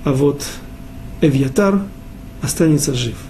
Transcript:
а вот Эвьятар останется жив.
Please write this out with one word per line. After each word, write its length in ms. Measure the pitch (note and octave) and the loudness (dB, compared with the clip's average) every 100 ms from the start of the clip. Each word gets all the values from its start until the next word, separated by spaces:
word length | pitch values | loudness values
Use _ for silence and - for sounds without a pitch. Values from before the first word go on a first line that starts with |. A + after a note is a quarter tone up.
а 80 | D3 | 0
вот 300 | C3 C#3+ C#3 - - - - - - - - | 2 2 2 -8 -10 -14 -14 -14 -14 -14 2
Эвьятар 600 | D#3 C3 C3+ E3+ G3 G3 G3 - - - - - | 4 4 2 4 4 2 0 -12 -16 -16 -16 -6
останется 520 | B2+ - E3 D3 C#3+ | -6 2 4 4 2
жив. 220 | B2+ A#2+ G2+ | -2 -4 -6